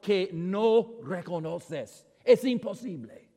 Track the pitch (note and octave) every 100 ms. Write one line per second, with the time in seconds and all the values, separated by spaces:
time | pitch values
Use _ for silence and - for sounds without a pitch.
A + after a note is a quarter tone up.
0 | - G3+ F#3+ E3 F3 G3 A3 A3+ A3 -
1 | C3 F3+ E3+ E3+ D#3+ E3+ - D3+ - -
2 | _ _ - B3 B3+ A#3+ A3 G3 B3 E3
3 | A2+ - _